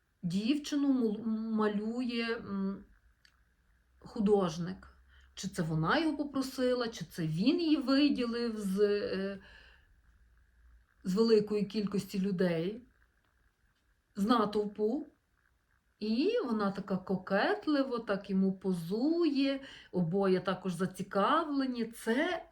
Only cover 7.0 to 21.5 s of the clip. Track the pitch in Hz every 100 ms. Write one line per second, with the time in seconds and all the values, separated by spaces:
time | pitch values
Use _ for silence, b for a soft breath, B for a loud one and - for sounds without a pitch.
7 | 165 - 160 156 240 349 330 302 254 269
8 | 294 220 233 233 240 214 196 190 208 202
9 | 202 190 196 196 B B B B B _
10 | _ _ _ _ _ _ - - _ _
11 | 190 190 226 220 208 208 202 220 196 202
12 | - 202 196 180 180 165 175 233 - _
13 | _ _ _ _ _ _ _ _ _ _
14 | _ - 202 240 208 214 208 - 214 285
15 | - _ _ _ _ _ _ _ _ -
16 | 214 226 349 480 285 220 202 196 - 185
17 | - 185 - 196 294 415 - 294 254 240
18 | 233 196 202 190 190 190 196 180 165 214
19 | 285 339 330 262 277 269 269 B B 185
20 | 165 196 196 185 185 185 190 165 185 -
21 | - 196 214 311 320